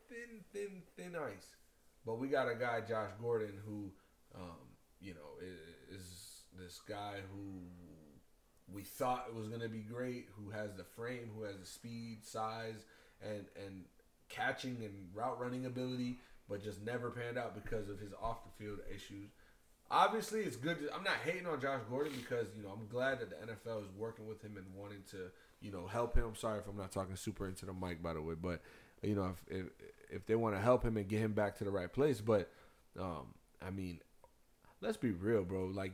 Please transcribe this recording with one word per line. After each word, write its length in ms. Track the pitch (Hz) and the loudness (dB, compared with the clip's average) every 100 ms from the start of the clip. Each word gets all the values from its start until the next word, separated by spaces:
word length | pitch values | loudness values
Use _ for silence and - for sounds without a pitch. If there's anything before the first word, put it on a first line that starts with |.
| - | -14
thin, 320 | 233 240 226 - | -12 -10 -14 -10
thin, 320 | 202 202 190 165 - | -4 -4 -6 -14 -10
thin 180 | 180 170 | -6 -2
ice. 400 | 139 101 - - - - - - 113 | -2 -4 -12 -20 -20 -20 -20 -10 -4
But 100 | 113 | 0
we 80 | 135 | 4
got 220 | 139 123 | 6 4
a 40 | 113 | 4
guy, 260 | 123 117 | 2 2
Josh 300 | 107 110 101 98 | 2 2 0 0
Gordon, 320 | 117 113 107 98 104 | 2 4 2 -4 -6
who, 260 | 104 101 - - - - - | -4 -6 -10 -20 -20 -16 -10
um, 220 | 90 82 - - - - | -10 -10 -16 -20 -20 -14
you 140 | 95 | -12
know, 60 | 80 73 69 | -10 -12 -10
i-, 540 | 92 87 82 85 - 95 | -10 -10 -12 -16 -12 -12
is 480 | 90 90 - - - 92 | -10 -12 -14 -16 -18 -14
this 220 | 90 - - | -12 -12 -8
guy 280 | 104 104 98 95 | -4 -4 -6 -6
who 280 | 98 98 92 90 87 85 80 76 71 - - _ - - | -8 -8 -8 -10 -14 -16 -18 -18 -20 -20 -20 _ -20 -12
we 100 | 98 | -10
thought 500 | 98 - 127 127 123 | -8 -2 0 0 -2
was 140 | 113 107 | -6 -4
gonna 220 | 117 117 | -2 -4
be 100 | 110 | -4
great, 480 | 107 120 127 123 - 95 | -6 -4 -2 -4 -8 -12
who 140 | 104 | -8
has 220 | 107 107 95 | -4 -4 -6
the 80 | |
frame, 460 | - - 117 127 117 107 | -12 -6 -6 -4 -6 -6
who 80 | |
has 140 | 104 98 | -6 -6
the 80 | 90 | -10
speed, 540 | - 120 117 117 110 | -12 -8 -8 -6 -8
size, 640 | - 113 110 113 113 110 - - - - | -6 -2 0 0 -4 -6 -10 -20 -20 -10
and, 220 | 101 104 95 - 98 | -4 -4 -6 -10 -8
and 180 | 95 85 - - _ - | -10 -12 -18 -20 _ -10
catching 480 | - 123 127 131 123 | 0 0 0 -2 -4
and 100 | 110 98 90 | -6 -8 -10
route 260 | 98 123 120 | -2 0 0
running 260 | 123 127 127 | -2 -2 -2
ability, 540 | 123 127 127 123 123 - - - | 0 0 2 0 -2 -8 -16 -6
but 140 | 101 | -4
just 180 | 104 95 | -4 -4
never 260 | 104 120 120 | -2 0 -2
panned 280 | 120 120 120 | -2 -2 0
out 180 | 113 104 | -2 -4
because 340 | - 113 101 | -2 0 0
of 100 | 101 | -4
his 120 | 104 95 | -6 -2
off 180 | 113 117 | -2 -2
the 200 | - - | -6 -8
field 160 | 104 101 - | -6 -4 -4
issues. 360 | 98 - 101 104 - - - - - - | -6 -6 -10 -10 -14 -20 -20 -20 -14 4
Obviously, 500 | 147 196 220 - 220 | 8 8 8 0 0
it's 140 | 185 113 | 0 0
good 220 | 143 160 | 0 0
to, 140 | 147 - | 0 0
I'm 80 | |
not 140 | 190 151 | 2 2
hating 220 | 131 180 180 | 2 0 0
on 160 | 147 | 0
Josh 200 | 135 135 107 | 2 0 0
Gordon 240 | 127 151 131 | 0 2 0
because, 300 | 120 123 107 107 | -2 0 0 -4
you 60 | |
know, 60 | 104 | -8
I'm 180 | 113 110 | -8 -4
glad 320 | 120 131 131 | 2 4 2
that 100 | 107 | -2
the 120 | 80 | -6
N 80 | 110 | -8
F 160 | 107 117 | -6 -4
L 100 | 110 | -4
is 100 | 98 95 | -4 -4
working 300 | 113 113 110 | -4 -4 -8
with 140 | 110 | -8
him 160 | 107 101 | -8 -10
and 80 | 95 95 | -10 -10
wanting 280 | 101 101 95 | -10 -10 -10
to, 180 | 98 90 - - - | -8 -8 -10 -20 -12
you 100 | 107 | -6
know, 140 | 95 92 | -4 -2
help 280 | 113 120 123 | 2 6 8
him. 180 | 117 107 | 6 2
Sorry 240 | 113 107 | 0 0
if 80 | 98 | -2
I'm 100 | 101 | -4
not 140 | 95 | -2
talking 240 | 98 92 92 | 0 0 -2
super 320 | - 98 98 | -4 -2 -2
into 180 | 92 92 | -4 -6
the 80 | |
mic, 280 | 92 92 85 | -2 -2 -2
by 120 | 85 | -2
the 80 | 78 | 0
way, 120 | 80 80 | 0 0
but, 260 | 90 85 - - - - | 0 -2 -4 -20 -20 -2
you 120 | 101 104 | 2 4
know, 180 | 92 87 - | 2 0 -4
if, 80 | 95 | -4
if, 80 | 92 - - - - | -4 -8 -18 -16 -8
if 160 | 92 - | -4 4
they 100 | 113 | 6
wanna 240 | 113 98 | 6 6
help 240 | 110 127 | 8 8
him 140 | 120 110 | 8 4
and 100 | 98 | 4
get 120 | 107 | 4
him 140 | 110 | 6
back 240 | 107 104 - | 6 4 4
to 60 | |
the 60 | 101 | 2
right 200 | 98 90 | 2 2
place, 300 | - 151 123 | 6 6 6
but, 280 | 107 107 87 - - - - - | 8 6 6 -6 -20 -20 -14 -4
um, 340 | 92 80 60 50 - - | -2 -2 -6 -14 -20 -10
I 60 | 92 | -6
mean, 300 | 98 92 85 - - - - _ - - - | -2 -2 -4 -10 -20 -20 -20 _ -20 -20 -6
let's 160 | 208 220 | -2 2
be 140 | 127 | 4
real, 320 | 90 101 113 | 4 6 6
bro. 220 | 90 95 92 | 6 2 0
Like, 260 | 98 98 | 0 -2